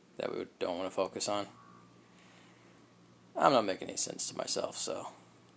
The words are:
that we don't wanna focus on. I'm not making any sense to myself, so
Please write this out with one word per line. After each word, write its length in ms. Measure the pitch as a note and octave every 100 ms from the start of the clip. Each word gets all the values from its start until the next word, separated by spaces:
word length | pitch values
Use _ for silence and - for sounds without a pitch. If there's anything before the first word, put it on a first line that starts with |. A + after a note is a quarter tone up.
| - -
that 140 | -
we 140 | F2 F2+ -
don't 180 | F#2 F2
wanna 140 | F#2
focus 380 | - F#2 G2+ -
on. 180 | G#2 G2+ - - - - - - - - - - - - - - - - - - -
I'm 160 | D#3+
not 120 | C3
making 240 | G#2 F#2 -
any 80 | -
sense 320 | - - -
to 80 | -
myself, 400 | - - - -
so 320 | - F#2+ - - - - -